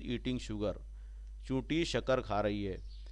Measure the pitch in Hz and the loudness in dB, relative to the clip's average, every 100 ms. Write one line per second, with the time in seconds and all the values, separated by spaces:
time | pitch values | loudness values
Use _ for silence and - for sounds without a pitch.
0 | - 120 131 123 - 107 104 - - - | 0 -2 0 -2 -2 0 0 0 -6 -10
1 | - - - - - 131 127 156 165 123 | -10 -10 -10 -8 0 0 2 2 4 2
2 | 120 131 104 104 104 104 98 90 - - | 4 4 4 2 4 2 -2 -2 -6 -8
3 | - | -10